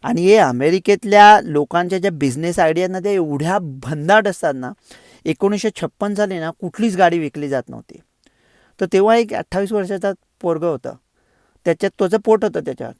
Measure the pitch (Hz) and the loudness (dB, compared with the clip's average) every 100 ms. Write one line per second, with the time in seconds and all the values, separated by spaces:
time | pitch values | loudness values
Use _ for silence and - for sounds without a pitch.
0 | - 196 180 214 156 123 143 185 175 202 | -4 0 4 6 4 2 0 0 0 0
1 | 196 208 208 208 - 147 147 170 175 190 | 4 8 10 8 4 -2 0 -2 -2 -2
2 | 190 160 143 127 165 170 165 165 180 185 | -4 -2 -2 -2 -4 0 2 2 -2 -4
3 | 185 196 160 143 156 196 170 135 123 151 | -2 -2 -2 -4 -2 -2 -4 -12 -10 -8
4 | 151 208 208 185 165 135 127 - _ - | 2 2 2 -2 -4 -4 -8 -14 _ -20
5 | _ _ - 160 196 202 220 - 170 _ | _ _ -6 -2 -2 -2 -4 -6 -10 _
6 | 208 202 208 185 160 170 185 - 226 185 | -8 -2 -4 -4 -8 -8 -12 -4 -4 2
7 | 180 170 151 147 147 135 120 117 113 - | 2 2 -4 -8 -6 -6 -6 -16 -20 -20
8 | _ _ _ _ _ _ _ _ 185 185 | _ _ _ _ _ _ _ _ -2 2
9 | 202 226 226 220 165 185 196 214 185 196 | 2 2 0 -6 -6 -4 -4 -4 -4 -6
10 | 196 190 _ _ 180 160 170 143 127 123 | -6 -8 _ _ -4 -2 -2 -4 -8 -16
11 | _ _ _ _ _ _ - 165 196 _ | _ _ _ _ _ _ -4 -2 -4 _
12 | 190 214 208 220 214 233 - 127 117 117 | -2 0 2 2 2 -4 -8 -10 -12 -6